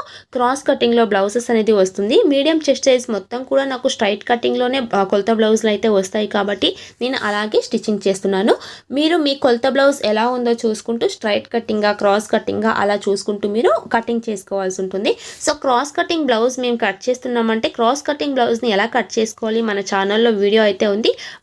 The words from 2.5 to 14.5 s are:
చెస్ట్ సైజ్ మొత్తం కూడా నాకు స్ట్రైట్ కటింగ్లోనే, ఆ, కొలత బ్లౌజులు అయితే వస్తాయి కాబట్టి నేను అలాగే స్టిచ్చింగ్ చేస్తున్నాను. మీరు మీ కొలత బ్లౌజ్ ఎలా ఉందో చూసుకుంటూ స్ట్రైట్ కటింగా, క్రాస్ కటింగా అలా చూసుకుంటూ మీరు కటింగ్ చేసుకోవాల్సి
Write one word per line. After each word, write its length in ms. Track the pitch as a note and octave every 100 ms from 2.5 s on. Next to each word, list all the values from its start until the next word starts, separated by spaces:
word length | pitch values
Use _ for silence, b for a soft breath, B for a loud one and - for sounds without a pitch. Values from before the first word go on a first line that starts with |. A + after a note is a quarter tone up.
| D#4+ D4
చెస్ట్ 200 | B3 C4
సైజ్ 180 | B3+ A#3+ G3+
మొత్తం 280 | F#3+ A#3+ C4
కూడా 140 | C4+ C#4
నాకు 180 | B3 C4 -
స్ట్రైట్ 280 | G#3 G#3 -
కటింగ్లోనే, 500 | A#3+ B3 B3 B3 C4+ A#3 G3+
ఆ, 40 | G3
కొలత 200 | G#3 G3+ A3
బ్లౌజులు 300 | G#3+ A3 A3
అయితే 180 | G#3 A3 G3
వస్తాయి 340 | F#3+ G#3+ G#3 G#3
కాబట్టి 340 | G3+ G3+ E4 F#4 B B
నేను 160 | B3 C4+ G#3
అలాగే 300 | G#3 G#3+ A#4 -
స్టిచ్చింగ్ 340 | A3+ - G#3 G3
చేస్తున్నాను. 480 | F#3+ G3 F#3+ A3 - B B B C4
మీరు 180 | D#4 E4+ C#4+
మీ 80 | C#4 C4
కొలత 200 | A#3 C4 C4+
బ్లౌజ్ 240 | C#4 C#4 G#3+
ఎలా 120 | G#3+ A#3+ B3
ఉందో 180 | A#3 A#3
చూసుకుంటూ 440 | A3+ G#3+ - A#3 G4 -
స్ట్రైట్ 340 | A3 G#3 - A#3
కటింగా, 360 | A#3 G#3+ G#3 G3+
క్రాస్ 260 | G3+ G#3 G#3+ G#3+
కటింగా 360 | G#3 G3+ A3 - G3+
అలా 120 | G#3 G#3
చూసుకుంటూ 360 | G3+ - G#3 G#3 G#3+
మీరు 160 | F#4 D#5 - A#3
కటింగ్ 280 | A3+ A#3 A#3
చేసుకోవాల్సి 500 | G3+ -